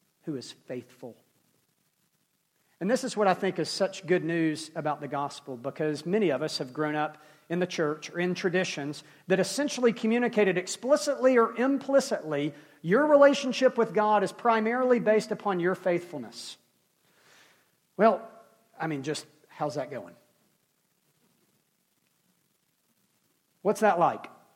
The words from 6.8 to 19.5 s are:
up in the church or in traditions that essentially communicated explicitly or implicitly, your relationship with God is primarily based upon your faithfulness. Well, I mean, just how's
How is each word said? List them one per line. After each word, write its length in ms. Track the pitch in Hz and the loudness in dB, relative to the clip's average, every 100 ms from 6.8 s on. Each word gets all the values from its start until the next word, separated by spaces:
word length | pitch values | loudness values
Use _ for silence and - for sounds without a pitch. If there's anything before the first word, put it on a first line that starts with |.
| 151 151 | -2 -2
up 260 | 151 - - _ - | -4 -8 -20 _ -6
in 100 | 175 | -4
the 80 | 180 | -2
church 420 | - 151 156 - | -2 -2 -4 -8
or 100 | 175 | -4
in 160 | 180 180 | -2 0
traditions 680 | 190 175 180 - 143 147 - - - | 0 0 -2 -6 -8 -10 -16 -8 0
that 120 | 190 | 0
essentially 520 | 180 - 285 - 247 | 0 -2 -4 0 0
communicated 680 | - 220 240 240 214 190 175 | 2 0 2 2 2 2 2
explicitly 800 | 180 - 247 294 294 247 254 247 | -4 -4 2 2 2 2 4 6
or 180 | 226 226 | 4 2
implicitly, 960 | 262 277 - 277 - 214 156 143 151 147 - _ | 0 0 2 2 2 -4 -4 -4 -4 -6 -20 _
your 260 | 165 226 302 | 2 2 6
relationship 680 | 285 285 285 254 - 254 240 | 8 8 6 -2 2 2 2
with 160 | 226 | 0
God 300 | 185 214 208 | 2 2 2
is 80 | 190 | 0
primarily 680 | - 240 226 220 247 254 240 | -2 0 2 0 0 2 2
based 320 | 214 220 214 | 4 2 2
upon 280 | 208 208 185 | -6 -4 0
your 160 | 175 180 | 0 -2
faithfulness. 800 | 185 175 175 147 110 - - - _ _ _ _ _ _ _ - _ _ _ _ _ - | -2 -2 -4 -12 -12 -14 -16 -18 _ _ _ _ _ _ _ -20 _ _ _ _ _ 2
Well, 280 | 220 190 - - - _ _ - | 4 4 -4 -20 -20 _ _ -8
I 80 | 160 | -6
mean, 160 | 143 | -6
just 220 | 135 143 - _ | -6 -8 -10 _
how's 260 | _ | _